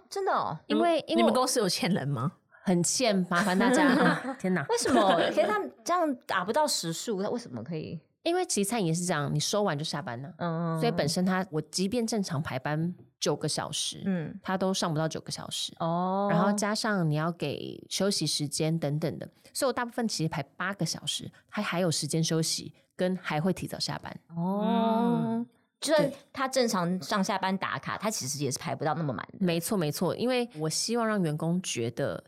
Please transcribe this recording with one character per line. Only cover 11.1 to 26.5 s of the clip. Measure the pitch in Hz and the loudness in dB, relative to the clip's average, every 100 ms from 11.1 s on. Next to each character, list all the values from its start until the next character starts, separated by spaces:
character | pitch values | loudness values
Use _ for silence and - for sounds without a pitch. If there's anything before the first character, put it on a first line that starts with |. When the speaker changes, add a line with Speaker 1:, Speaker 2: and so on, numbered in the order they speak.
| 175 185 | 2 2
Speaker 2:
他， | 185 190 | 0 -2
我 | 156 | -4
即 | 156 - 190 | -4 -2 -2
便 | 240 226 | 0 0
正 | 226 | -2
常 | 190 175 | -2 -2
排 | 165 123 | -4 -4
班 | 147 151 165 175 - _ | -2 -2 -2 -4 -14 _
九 | - | -2
个 | 147 151 | 0 -2
小 | - 95 | -2 -4
时， | - - - 196 | -4 -6 -4 -2
Speaker 1:
嗯。 | 185 151 190 | -2 -4 -8
Speaker 2:
他 | - 190 | -4 -2
都 | 190 | 0
上 | 190 185 | 0 0
不 | 151 | 0
到 | 160 | 0
九 | - | -4
个 | - | -8
小 | - - | -10 -8
时。 | - - - | -6 -8 -4
Speaker 1:
哦。 | 165 170 185 190 202 | -2 0 0 0 2
Speaker 2:
然 | 170 | 4
后 | 190 | 4
加 | 208 208 | 2 0
上 | 214 226 202 160 | 0 0 2 2
你 | 151 | 2
要 | 160 | 0
给 | 170 147 - 65 - - | -2 -4 -4 -8 -12 -8
休 | - 196 | -2 0
息 | 202 | 0
时 | 151 - 147 | 0 -2 -2
间 | - 156 165 | 0 0 0
等 | 147 147 | 0 0
等 | 160 87 | -2 -4
的， | - - - | -10 -14 -12
所 | - 277 | -2 -2
以 | |
我 | |
大 | 262 | 0
部 | 240 | -4
分 | 247 233 | -2 -2
其 | - | 0
实 | 160 | -2
排 | 160 - - | -2 -6 -6
八 | 180 | -6
个 | 202 165 | -2 -2
小 | - | -2
时， | - - - - _ | -2 -4 -6 -14 _
他 | - | -6
还 | 202 175 | -2 2
有 | 185 | 2
时 | 151 147 | 2 0
间 | 165 | 0
休 | 165 160 | 2 2
息， | 160 - - - _ | 2 -2 -6 -16 _
跟 | - 185 185 | -4 -2 -2
还 | - 151 | -2 0
会 | 180 | 0
提 | 180 160 | 0 -4
早 | - | -6
下 | - 147 | -6 -6
班。 | - - - 165 | -10 -14 -12 -4
Speaker 1:
哦。 | 175 202 214 233 226 226 233 233 | -2 0 2 2 2 2 2 2
Speaker 3:
嗯。 | 226 226 240 _ _ _ | 0 -2 -4 _ _ _
Speaker 1:
就 | - 311 | 2 2
是 | 277 - - | 2 -2 -12
他 | - | -6
正 | 262 | -2